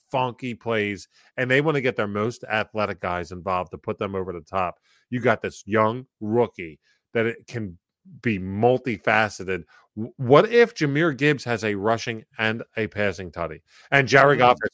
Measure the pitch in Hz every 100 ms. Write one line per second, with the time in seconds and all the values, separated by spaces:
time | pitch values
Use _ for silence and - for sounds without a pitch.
0 | _ 131 127 113 127 110 117 110 104 95
1 | - _ _ - 127 135 156 143 123 113
2 | 104 101 113 - - 107 101 107 101 95
3 | 92 87 82 90 92 90 87 80 - -
4 | 104 98 92 87 - 95 87 - _ _
5 | _ 123 117 107 95 - 98 110 110 123
6 | 131 _ 107 117 113 - 82 73 _ _
7 | _ 117 113 - - 120 98 87 _ _
8 | 190 143 120 98 92 101 120 127 135 98
9 | 117 110 107 - 92 92 - _ _ 104
10 | 113 - 120 143 214 240 233 - 147 143
11 | 170 131 147 139 120 110 107 101 107 113
12 | 123 110 - - 110 117 - 113 107 104
13 | 101 92 90 85 82 78 _ _ _ 139
14 | 120 135 139 127 123 123 107